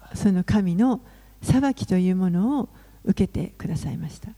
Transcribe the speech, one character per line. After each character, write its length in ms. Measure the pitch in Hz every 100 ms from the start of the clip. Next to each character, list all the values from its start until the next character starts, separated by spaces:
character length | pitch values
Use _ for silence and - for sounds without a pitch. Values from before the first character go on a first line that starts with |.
| -
そ 180 | - 208
の 100 | 180
神 320 | - 214 185
の 260 | 170 254 233 - - - -
裁 320 | - 262 277
き 120 | 262 -
と 100 | 185
い 140 | 185
う 60 | 185
も 140 | 185
の 300 | 175 226 285
を 80 | - - - -
受 240 | - - 190
け 40 |
て 200 | - 175 -
く 120 | -
だ 80 | 160
さ 160 | 147
い 40 | 170
ま 120 | 156
し 100 | -
た。 120 | -